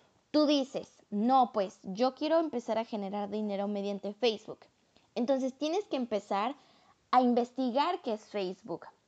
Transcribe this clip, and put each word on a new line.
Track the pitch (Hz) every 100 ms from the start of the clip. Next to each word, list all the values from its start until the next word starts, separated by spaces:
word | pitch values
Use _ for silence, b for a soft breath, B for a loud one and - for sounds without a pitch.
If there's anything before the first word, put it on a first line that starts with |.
| b b _
tú | 302 294
dices, | 285 262 180 - _ -
"No, | 208 240 262 247
pues, | 214 190 -
yo | - 185 254 262
quiero | 311 330
empezar | 320 247 233 220
a | 226
generar | 208 196 202 202
dinero | 214 214 196 202
mediante | 202 202 202 202
Facebook". | 202 247 208 - - - _ b b b -
Entonces, | 247 269 262 -
tienes | 302 370 415
que | 277
empezar | 233 208 - 196 226 - b b b b -
a | 254
investigar | 247 240 240 - 254 247 320 359
qué | 247
es | 214
Facebook. | - 208 185 185 - 170 - -